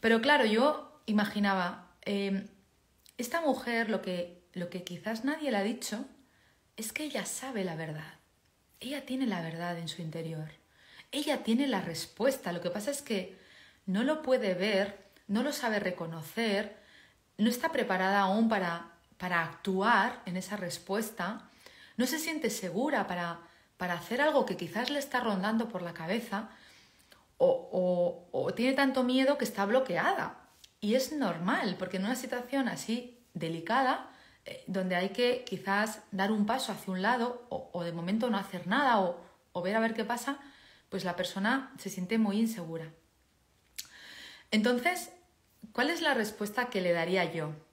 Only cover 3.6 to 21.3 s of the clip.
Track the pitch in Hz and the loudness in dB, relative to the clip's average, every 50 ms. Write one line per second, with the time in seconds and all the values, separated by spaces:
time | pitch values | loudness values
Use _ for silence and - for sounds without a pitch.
3.6 | - 247 233 233 226 208 214 185 - 190 180 175 175 175 - - _ _ _ 180 | 0 -2 0 0 0 0 0 -2 -2 -4 -4 -4 -4 -8 -10 -20 _ _ _ -8
4.6 | 175 175 - 185 170 - 180 170 - 214 226 226 226 269 302 320 302 285 226 202 | -8 -8 -8 -10 -10 -10 -12 -8 -6 -6 -6 -4 -2 -4 -4 -2 -2 0 0 0
5.6 | 196 214 240 233 - - - 214 269 - - _ _ _ _ _ _ _ _ _ | 0 0 -2 -4 -6 -8 -6 -8 -8 -10 -14 _ _ _ _ _ _ _ _ _
6.6 | _ _ _ - 220 220 - - 302 302 277 233 196 202 - - - 269 262 214 | _ _ _ -10 -10 -8 -6 -6 -8 -4 -4 -4 -4 -4 -8 -8 -8 -6 -6 -4
7.6 | 190 180 165 156 165 156 156 151 151 - - - _ _ _ _ _ _ _ _ | -4 -4 -4 -6 -8 -8 -8 -10 -10 -14 -16 -20 _ _ _ _ _ _ _ _
8.6 | _ _ _ _ - 247 277 285 269 - 247 262 269 233 196 175 165 165 165 165 | _ _ _ _ -10 -8 -8 -8 -6 -4 -2 -2 0 0 0 -2 -4 -6 -6 -4
9.6 | 170 175 175 170 170 160 - - 175 160 151 165 165 160 165 156 156 156 - - | -4 -4 -4 -4 -6 -8 -8 -8 -8 -8 -6 -6 -6 -6 -6 -6 -8 -10 -12 -18
10.6 | _ _ _ _ - - - - - _ - 277 294 311 285 233 - - 226 247 | _ _ _ _ -20 -20 -20 -20 -20 _ -6 -4 0 0 0 0 2 2 4 4
11.6 | 285 269 233 190 180 175 165 160 - - - - 208 269 262 - - 185 170 175 | 4 4 2 0 -2 -4 -6 -6 -8 -10 -6 0 2 2 2 2 -4 -4 -4 -2
12.6 | 175 180 175 208 208 247 277 - - - 233 196 190 - - - - - - - | -4 -4 -4 -2 -4 -4 -4 -4 -4 -4 -4 -4 -4 -6 -12 -18 -20 -20 -20 -20
13.6 | - - _ _ _ - 185 196 240 277 311 311 311 - 254 254 214 202 180 170 | -20 -20 _ _ _ -2 0 2 2 2 0 0 2 2 2 4 4 2 0 2
14.6 | 180 214 208 190 202 202 - - - - _ - _ _ 196 220 254 294 277 - | 2 2 4 2 2 2 -2 -12 -18 -20 _ -20 _ _ 0 0 0 0 -2 -2
15.6 | - 233 220 208 202 190 185 - 170 165 165 165 151 - - - 233 226 202 196 | -2 0 0 0 0 -2 -4 -4 -6 -8 -6 -8 -10 -8 -4 -2 0 2 2 2
16.6 | 214 214 - - - - - - - - _ _ _ _ _ - 208 240 247 - | 0 -2 -8 -16 -20 -20 -20 -20 -20 -20 _ _ _ _ _ 2 2 2 2 2
17.6 | - - - 269 226 - 196 185 185 190 196 202 196 190 190 214 226 226 226 202 | -2 0 0 0 0 2 2 2 4 4 4 4 4 4 6 6 6 4 4 4
18.6 | 185 175 170 170 - - - _ _ _ _ _ - 180 175 170 165 160 - - | 2 0 -2 -4 -6 -10 -18 _ _ _ _ _ -6 0 0 0 0 0 -4 -8
19.6 | - 196 190 190 196 220 240 208 196 240 - - - - 175 185 180 - 202 208 | -4 -2 0 2 4 6 6 6 4 4 0 -4 -8 -6 -6 -6 -6 -6 -6 -6
20.6 | 185 175 170 - - - 196 208 226 226 - - 180 180 | -6 -6 -8 -8 -6 -2 -2 -2 -2 -2 -4 -6 -6 -4